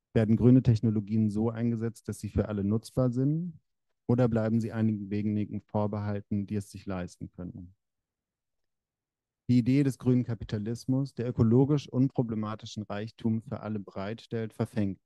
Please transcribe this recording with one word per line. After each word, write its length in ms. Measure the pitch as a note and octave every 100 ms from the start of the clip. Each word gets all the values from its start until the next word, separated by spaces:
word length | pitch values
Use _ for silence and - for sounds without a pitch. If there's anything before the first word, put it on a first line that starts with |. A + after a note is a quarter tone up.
| _
Werden 220 | A#2 A2 A2+
grüne 260 | B2 B2+
Technologien 640 | B2 A2 A2+ G#2+ G2+ A2 G#2+
so 220 | G#2 A2+
eingesetzt, 580 | A2+ A#2 A2+ A2+ - -
dass 100 | G2+
sie 120 | G#2
für 180 | - G#2
alle 160 | G#2
nutzbar 460 | G2+ A2+ - - B2+
sind? 480 | A#2+ C#3 D#3+ F3+ - _ _ _ _ -
Oder 200 | B2 B2
bleiben 320 | A2+ A2 A2+
sie 100 | A2
einigen 400 | A2 A2 G#2 G2+
wenigen 500 | G#2 G#2+ G#2 G2+ G#2
vorbehalten, 840 | _ G#2+ G#2 G#2 G#2 G2+ - G#2 F#2+
die 80 |
es 160 | G#2+ -
sich 160 | G2 G2
leisten 420 | F#2 F2 - F2+
können? 420 | - F2 - F2+ _ _ _ _ _ _ _ _ _ _ _ _ _ _ _ _ _ -
Die 100 | B2
Idee 240 | A#2 C3+
des 160 | C3+ -
grünen 240 | B2 B2+
Kapitalismus, 920 | A#2 A#2 - G#2+ G#2 A#2+ - C3 C#3
der 140 | - A#2+
ökologisch 600 | A#2 A2+ A#2+ C#3 D3 -
unproblematischen 960 | B2+ C3 - A#2 G#2+ G#2+ A2 A2+ G#2+
Reichtum 580 | G#2 G2+ A2+ - A#2 A2
für 180 | - -
alle 200 | G#2+ G#2+
bereitstellt, 720 | F#2+ G2 G2 A#2 - A#2 A2
verfängt 480 | - A2+ A2 G2 -